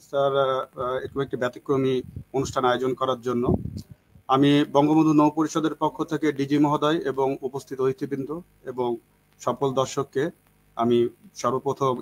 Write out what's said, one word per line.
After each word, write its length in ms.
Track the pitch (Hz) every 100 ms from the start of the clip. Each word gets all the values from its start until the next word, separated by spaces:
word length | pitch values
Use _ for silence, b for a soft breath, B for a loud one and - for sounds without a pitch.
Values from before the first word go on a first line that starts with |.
স্যার, 360 | - 139 139 139
আহ, 600 | 135 131 - 143 127 131
এরকম 240 | 135 139
একটি 160 | 135 131
ব্যতিক্রমী 640 | 123 - - 135 131 127 - - -
অনুষ্ঠান 320 | - 135 139 123
আয়োজন 280 | 123 131
করার 280 | 127 131 123
জন্য। 340 | 120 120 123 - - - - - _ - -
আমি 380 | 131 143 143 147
বঙ্গবন্ধু 420 | 139 147 156 156
নৌ 160 | 147 151
পরিষদের 460 | 156 151 165 151 151
পক্ষ 280 | 156 156
থেকে 280 | 151 151 151
ডিজি 260 | 139 139 143
মহোদয় 400 | 147 147 147 165
এবং 400 | 135 131 135 135
উপস্থিত 400 | 131 135 - 131
অতিথিবৃন্দ 580 | 131 131 139 135 131 165 - _ 139
এবং 300 | 123 120 117 - _ _ _
সকল 320 | - 120 139
দর্শককে 560 | 131 131 - 135 131 160 - _ _ _ -
আমি 340 | 120 120 120 - - -
সর্বপ্রথম 640 | 123 127 135 131 135 123